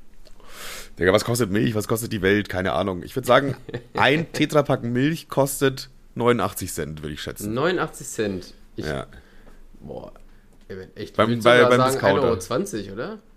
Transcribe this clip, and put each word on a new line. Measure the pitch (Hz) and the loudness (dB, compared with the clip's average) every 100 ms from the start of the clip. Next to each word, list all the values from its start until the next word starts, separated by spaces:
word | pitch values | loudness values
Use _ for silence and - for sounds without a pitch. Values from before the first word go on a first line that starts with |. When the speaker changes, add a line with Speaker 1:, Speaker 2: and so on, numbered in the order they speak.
| - - - - - - - - - - | -16 -16 -16 -16 -16 -14 -12 -12 -12 0
Speaker 1:
Digga, | 90 | 4
was | 104 113 | 4 4
kostet | 120 107 | 0 0
Milch? | 101 123 107 | 2 0 0
Was | - | -2
kostet | 113 113 | -4 -2
die | 107 | 0
Welt? | 92 104 95 | 4 4 2
Keine | 92 92 | -2 0
Ahnung. | 69 98 90 | 0 -2 -4
Ich | - 131 | -6 -4
würd | 123 | 4
sagen, | 131 139 - - 123 | 4 4 -4 -10 -14
Speaker 2:
<laughs> | - | -6
Speaker 1:
ein | - 120 156 160 | 2 4 4 0
Tetrapack | - 151 151 135 127 | -2 2 2 2 0
Milch | 117 120 143 165 - | 0 0 0 -2 -4
kostet | - 139 - 135 131 - - - - | 0 0 2 0 0 -8 -20 -12 0
neunundachtzig | 117 120 95 - 92 | 2 2 0 -4 -6
Cent, | - 76 78 | -6 -6 -8
würd | 76 | -10
ich | 76 | -8
schätzen. | - - 104 | -10 -8 -6
Speaker 2:
Neunundachtzig | 117 165 170 156 - 147 | -2 0 -2 -4 -8 -10
Cent? | - 104 92 87 - - - | -4 -4 -4 -10 -18 -16 -10
Ich, | 80 | -6
Speaker 1:
Ja. | 67 - - - - - - - - | -6 -8 -16 -20 -20 -20 -20 -20 -18
Speaker 2:
boah, | - - - - - - - - - | -14 -14 -14 -18 -20 -20 -20 -20 -18
ey, | 98 | -16
wenn | 92 - | -16 -14
echt, | 101 - | -4 0
Speaker 1:
Beim, | 113 | 2
Speaker 2:
ich | 120 | 4
würd | |
Speaker 1:
bei, | 117 123 | 6 8
Speaker 2:
sogar | 120 | 8
Speaker 1:
beim | 123 | 6
Speaker 2:
sagen, | 127 | 4
Speaker 1:
Discounter. | 131 101 98 | 2 2 4
Speaker 2:
ein | 120 | 2
Euro | 104 | 0
zwanzig, | - 127 196 107 98 | -2 -4 -4 -6 -8
oder? | 98 165 220 - | -8 -10 -10 -16